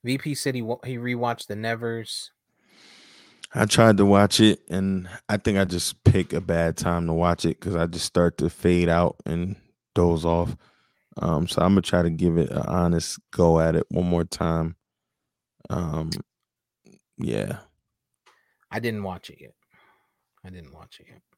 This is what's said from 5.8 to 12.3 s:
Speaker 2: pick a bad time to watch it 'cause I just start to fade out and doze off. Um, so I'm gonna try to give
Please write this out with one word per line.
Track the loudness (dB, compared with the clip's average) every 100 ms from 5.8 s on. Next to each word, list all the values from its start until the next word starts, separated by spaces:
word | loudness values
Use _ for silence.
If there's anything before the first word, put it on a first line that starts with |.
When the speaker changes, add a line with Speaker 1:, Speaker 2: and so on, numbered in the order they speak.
| -6 0
Speaker 2:
pick | 4 4 2
a | -4
bad | -2 0 0 -2
time | -2 -2 0
to |
watch | 0 2 2
it | -2 -4
'cause | -4
I | -2 -2
just | -4
start | -4 0 0 0
to | -4
fade | -2 0 2 2
out | 2 0 -2
and | -8 -6 -6 -10 _ _ _
doze | 0 2 2
off. | 0 0 -2 -8 _ _ _ _ _ -6
Um, | -2 -2 -2
so | 0
I'm | 2
gonna | 2
try | 2 0
to | 0
give | 0 0